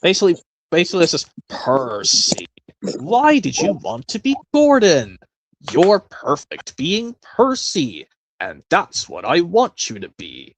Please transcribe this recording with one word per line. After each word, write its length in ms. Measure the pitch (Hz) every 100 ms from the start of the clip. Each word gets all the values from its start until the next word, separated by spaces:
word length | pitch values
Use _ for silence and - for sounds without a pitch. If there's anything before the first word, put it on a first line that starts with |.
Basically, 340 | 170 190 196 170 _ _ _
basically, 300 | 160 175 190
this 140 | 165
is, 120 | 143 - - _
Percy, 960 | - - 131 123 104 98 - - - 85 _ _ _ 190 -
why 400 | 139 240 302 294
did 200 | 151 127
you 140 | -
want 320 | 185 - 117 -
to 100 | 214
be 180 | 269 277 _
Gordon? 680 | 294 294 277 208 147 107 92 _ _ _ _ -
You're 280 | - 185 202
perfect 760 | _ - 123 143 - 151 - -
being 400 | 139 202 233 240
Percy, 840 | _ - 262 262 - - 131 80 - _ _ _
and 220 | 92 73 _
that's 380 | 175 208 - -
what 160 | 82
I 160 | 98 160
want 500 | 175 208 254 - -
you 80 | 107
to 100 | 92
be. 440 | _ 85 64 65